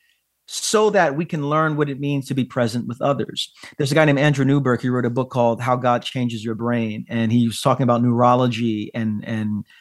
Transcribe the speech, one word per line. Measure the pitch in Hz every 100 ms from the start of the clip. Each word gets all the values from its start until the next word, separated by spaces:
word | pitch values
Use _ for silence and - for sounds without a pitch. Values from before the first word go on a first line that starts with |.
| _ _ _ _ -
so | - - 214 214
that | 196 160 143
we |
can | 175 160 143
learn | 151 160 147
what | 143
it | 135
means | 143 143 131
to |
be | 131
present | 123 - 117 123 110
with | 117
others. | 127 127 - - - _ - -
There's | 139
a |
guy | 151
named | 156 139
Andrew | 151 139
Newberg. | 135 143 131 120
He | 131
wrote | 123 120
a |
book | 120 127
called | 127 117 117
How | 123 127
God | 123 120
Changes | - 131 120 117
Your | 113 110
Brain. | 117 120 113 107 -
And | 117 113
he | 120 117
was | 104
talking | 139 127
about | 123 120
neurology | 123 117 123 123 127 113 117 107 104
and, | 117 110 104 117
and, | 110 107 104 - _